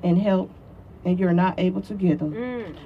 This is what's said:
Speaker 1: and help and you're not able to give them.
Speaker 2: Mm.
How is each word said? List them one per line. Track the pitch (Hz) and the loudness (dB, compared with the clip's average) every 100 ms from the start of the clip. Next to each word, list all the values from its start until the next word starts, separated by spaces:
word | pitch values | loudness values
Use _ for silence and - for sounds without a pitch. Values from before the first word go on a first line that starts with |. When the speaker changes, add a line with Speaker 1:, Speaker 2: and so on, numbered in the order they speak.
Speaker 1:
and | 180 175 | 0 2
help | 208 190 190 - - - - - | 2 0 -2 -10 -20 -20 -20 -8
and | 180 180 | -2 0
you're | 185 | 2
not | 175 180 175 | 4 2 2
able | 185 185 | -2 -2
to | 190 | -6
give | 208 185 151 | 0 2 2
them. | 151 | -2
Speaker 2:
Mm. | 151 247 247 196 147 | -6 -6 -8 -10 -14